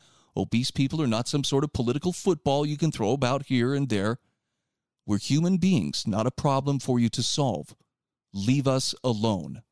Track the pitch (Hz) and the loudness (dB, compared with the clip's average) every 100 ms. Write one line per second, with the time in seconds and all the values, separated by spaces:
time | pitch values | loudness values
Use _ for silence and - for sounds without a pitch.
0 | _ _ _ - 95 117 127 - 135 156 | _ _ _ -6 -2 0 0 0 -2 0
1 | 135 110 - 147 135 139 147 - 117 135 | 0 -2 -2 -2 0 0 0 0 0 0
2 | 180 175 196 160 147 139 147 147 160 - | -2 -2 0 0 2 0 0 0 -2 0
3 | 104 135 123 135 143 131 120 143 135 104 | 0 2 0 0 0 0 2 0 0 0
4 | 104 120 _ _ _ _ _ _ _ _ | 0 -2 _ _ _ _ _ _ _ _
5 | - 101 - 143 170 190 185 160 73 - | -4 -2 2 2 2 2 4 2 0 -4
6 | - 98 127 - 147 135 139 139 - 123 | -2 -2 -2 0 0 0 0 -2 0 2
7 | 117 - 117 - 135 87 - - _ _ | 2 0 -2 0 -2 -2 -8 -18 _ _
8 | _ _ _ 98 104 139 135 131 - - | _ _ _ -4 0 2 2 0 -2 -4
9 | 131 107 113 98 71 65 - | -2 0 0 0 -4 -14 -18